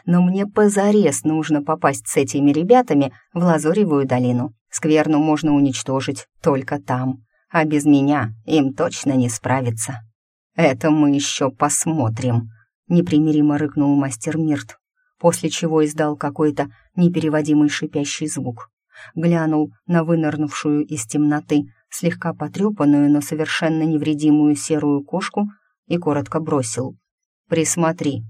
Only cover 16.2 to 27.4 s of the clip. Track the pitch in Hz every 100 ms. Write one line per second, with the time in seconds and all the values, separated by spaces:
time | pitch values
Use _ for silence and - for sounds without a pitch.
16.2 | 147 - 151 143 143 _ _ - 175 170
17.2 | 151 156 151 151 147 - 156 156 143 -
18.2 | 151 147 127 113 - _ _ - - -
19.2 | 170 170 156 156 151 _ - 175 160 165
20.2 | 151 151 151 - 156 147 151 156 - 147
21.2 | 147 147 - 147 143 _ _ - 170 175
22.2 | 170 165 147 - 208 208 147 143 143 147
23.2 | 147 156 156 - 165 160 160 156 147 151
24.2 | 151 151 151 147 - 151 147 143 143 175
25.2 | 190 - 208 - _ _ - 175 165 143
26.2 | - 160 156 151 120 - - - _ _
27.2 | _ _